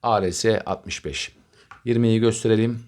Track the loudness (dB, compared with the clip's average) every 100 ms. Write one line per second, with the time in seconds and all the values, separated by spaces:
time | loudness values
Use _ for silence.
0 | 2 0 0 0 0 0 -2 -8 -8 -12
1 | -10 -10 -10 _ _ _ _ -14 -2 0
2 | 2 4 2 0 2 2 2 -2